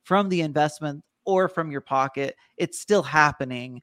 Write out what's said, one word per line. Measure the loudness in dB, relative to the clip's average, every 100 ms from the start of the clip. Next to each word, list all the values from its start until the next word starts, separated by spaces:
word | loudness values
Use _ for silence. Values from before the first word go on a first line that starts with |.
from | 0 0 2
the | 0
investment | 0 0 0 -2 -8 -10 -14 _
or | 0 2 2
from | 0 -6
your | -8
pocket. | -2 0 0 -2 -6 -6 _ -6
It's | -6 -6
still | 0 2
happening. | 4 4 4 2 -6 -8 -10 -6